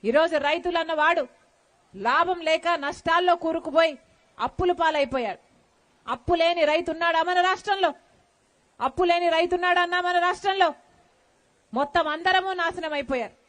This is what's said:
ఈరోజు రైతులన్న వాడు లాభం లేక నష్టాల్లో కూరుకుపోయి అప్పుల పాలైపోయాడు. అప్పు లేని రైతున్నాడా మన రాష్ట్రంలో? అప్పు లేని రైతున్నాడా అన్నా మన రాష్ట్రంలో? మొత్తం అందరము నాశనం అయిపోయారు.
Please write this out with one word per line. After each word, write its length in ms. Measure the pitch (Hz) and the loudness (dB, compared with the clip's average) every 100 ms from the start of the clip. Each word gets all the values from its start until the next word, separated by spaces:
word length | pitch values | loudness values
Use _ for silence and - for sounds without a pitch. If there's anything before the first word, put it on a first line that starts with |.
| 202 | 2
ఈరోజు 280 | 269 330 311 | 2 2 0
రైతులన్న 560 | 285 320 349 339 320 320 | -2 -2 -2 -4 -4 0
వాడు 220 | 302 339 254 _ _ _ _ _ _ 190 208 | 2 2 -2 _ _ _ _ _ _ -6 -2
లాభం 340 | 285 339 359 320 | 0 0 -2 0
లేక 200 | 320 330 | 0 0
నష్టాల్లో 680 | 339 277 294 - 330 359 349 | -2 -4 -6 0 0 2 2
కూరుకుపోయి 480 | 330 330 330 294 330 269 _ _ _ - | 0 -4 -2 2 0 -2 _ _ _ -8
అప్పుల 340 | 240 - 359 349 | -8 -2 -2 2
పాలైపోయాడు. 600 | 320 311 277 269 226 180 _ _ _ _ _ _ - | 0 0 -2 -2 -6 -8 _ _ _ _ _ _ -10
అప్పు 200 | 240 - 339 | -8 -2 2
లేని 240 | 330 349 302 | 2 4 2
రైతున్నాడా 500 | 311 339 320 339 330 330 | 2 -2 -2 0 0 0
మన 100 | 359 | 2
రాష్ట్రంలో? 500 | 359 370 - 392 349 277 _ _ _ _ _ _ _ _ | 2 0 -2 0 0 -2 _ _ _ _ _ _ _ _
అప్పు 240 | 269 262 359 | -6 0 2
లేని 180 | 349 349 320 | 2 2 0
రైతున్నాడా 460 | 349 359 359 359 349 | 0 0 2 2 2
అన్నా 140 | 359 349 | -2 0
మన 100 | 359 349 | 0 0
రాష్ట్రంలో? 420 | 359 392 381 349 - _ _ _ _ _ _ _ _ _ 226 | -2 -2 2 0 0 _ _ _ _ _ _ _ _ _ -4
మొత్తం 300 | 285 349 311 | 0 0 0
అందరము 380 | 311 359 370 381 370 | -2 0 0 0 -4
నాశనం 320 | 339 349 320 294 | -4 -4 -6 -6
అయిపోయారు. 360 | 262 269 214 _ | -4 -6 -6 _